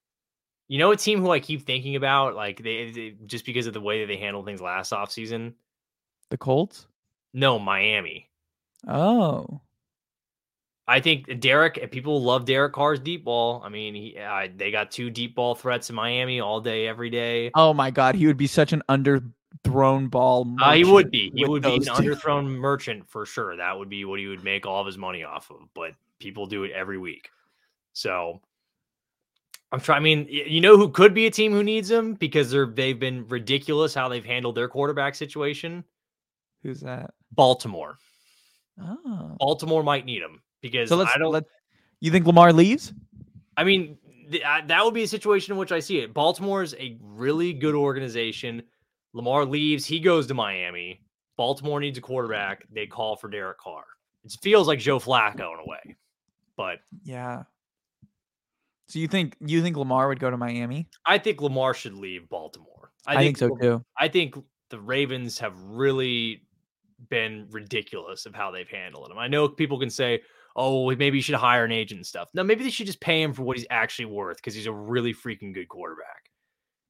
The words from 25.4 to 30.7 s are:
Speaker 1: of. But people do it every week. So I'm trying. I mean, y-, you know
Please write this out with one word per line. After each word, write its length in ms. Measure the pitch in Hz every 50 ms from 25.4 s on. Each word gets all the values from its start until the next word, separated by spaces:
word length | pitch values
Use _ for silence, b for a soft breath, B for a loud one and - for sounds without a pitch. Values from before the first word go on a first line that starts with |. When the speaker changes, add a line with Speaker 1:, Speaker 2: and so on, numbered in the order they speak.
| - -
Speaker 1:
of. 160 | 78 78 78 _ _
But 180 | 85 85 82 78 _ _ _ _ _
people 280 | - 101 104 107 101
do 180 | 95 104 98 98
it 80 | 98
every 260 | - 95 92 98 98 92
week. 320 | 92 85 - - - - _ _ _ _ _ _ _ _ _ _ _ _
So 480 | - - - 101 92 90 85 85 87 95 _ _ _ _ _ _ _ _ _ _ _ _ _ _ _ _ _ _ _ _ _ _ - - _ _
I'm 100 | 131 131
trying. 180 | - - 147 143
I 40 |
mean, 220 | 156 160 156 147 147 -
y-, 160 | 139 147 147 156
you 120 | 156 165
know 160 | 175 202